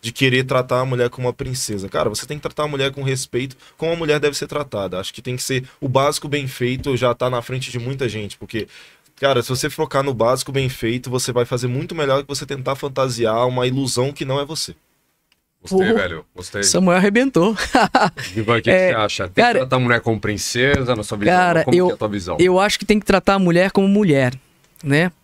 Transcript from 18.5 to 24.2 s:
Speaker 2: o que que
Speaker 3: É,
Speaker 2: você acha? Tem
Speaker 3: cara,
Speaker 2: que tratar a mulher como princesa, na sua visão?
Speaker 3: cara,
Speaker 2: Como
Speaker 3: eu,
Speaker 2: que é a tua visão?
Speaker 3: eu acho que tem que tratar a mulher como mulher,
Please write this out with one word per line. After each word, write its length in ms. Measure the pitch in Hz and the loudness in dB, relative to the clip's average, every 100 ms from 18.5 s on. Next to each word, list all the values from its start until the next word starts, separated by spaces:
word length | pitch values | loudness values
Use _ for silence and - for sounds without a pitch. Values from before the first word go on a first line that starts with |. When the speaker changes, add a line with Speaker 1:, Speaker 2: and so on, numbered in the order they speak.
Speaker 2:
o 20 | 117 | 0
que 60 | |
que 80 | - | 4
Speaker 3:
É, 180 | 185 185 | 4 4
Speaker 2:
você 20 | |
acha? 340 | 113 104 - 95 | 2 -2 -2 -4
Tem 160 | 92 | 2
Speaker 3:
cara, 80 | 240 | 4
Speaker 2:
que 60 | 226 | 4
tratar 160 | 131 131 | 0 0
a 40 | |
mulher 200 | 123 120 | 4 2
como 180 | 117 110 | 2 0
princesa, 800 | 104 101 - 120 131 143 123 117 | 0 -4 -4 0 2 2 0 -2
na 60 | |
sua 160 | 107 107 | -2 0
visão? 160 | 104 | 2
Speaker 3:
cara, 300 | 180 180 170 | 4 4 2
Speaker 2:
Como 120 | 151 175 | 2 2
Speaker 3:
eu, 100 | 180 | 2
Speaker 2:
que 40 | |
é 20 | |
a 40 | - | 0
tua 100 | 110 | -4
visão? 280 | 101 87 85 | -4 -4 2
Speaker 3:
eu 180 | 180 185 | 4 4
acho 200 | 202 - | 2 -2
que 80 | - | 2
tem 120 | 214 | 0
que 60 | |
tratar 300 | - 196 - | 4 2 4
a 40 | 196 | 2
mulher 320 | 185 170 190 | 4 4 4
como 140 | - 196 | 2 4
mulher, 460 | 202 208 139 | 4 4 4